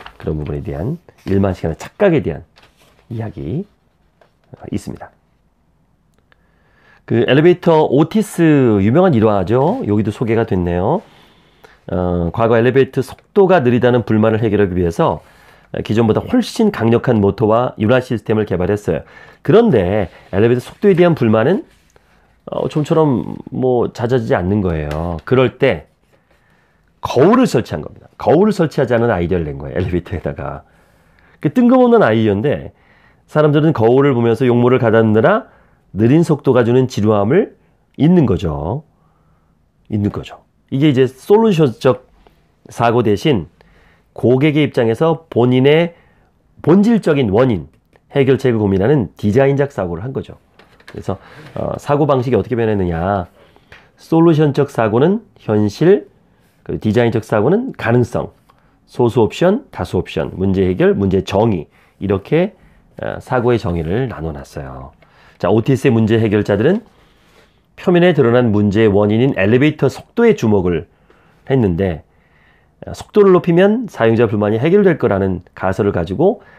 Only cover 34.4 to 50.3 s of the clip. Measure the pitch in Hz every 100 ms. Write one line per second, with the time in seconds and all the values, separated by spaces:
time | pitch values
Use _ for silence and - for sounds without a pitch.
34.4 | 127 120 123 127 113 113 110 107 143 220
35.4 | - _ _ _ _ 95 113 156 165 147
36.4 | - 120 113 127 127 - 104 107 104 175
37.4 | - - _ _ _ - 151 180 131 87
38.4 | 85 73 76 139 - _ _ _ _ _
39.4 | _ _ _ _ - 107 101 - 64 -
40.4 | _ _ _ 135 151 131 127 - - 208
41.4 | 226 160 147 - 135 127 _ _ _ _
42.4 | _ _ - - 120 120 107 101 - 110
43.4 | 73 _ _ _ _ _ _ - 113 131
44.4 | 156 147 143 - 113 110 165 160 - 113
45.4 | 123 127 139 156 170 - _ _ _ _
46.4 | _ _ - 185 208 226 175 139 113 101
47.4 | 131 92 67 _ _ _ _ 139 135 131
48.4 | 127 113 104 95 110 151 80 - 104 107
49.4 | 139 139 139 - 92 85 117 113 -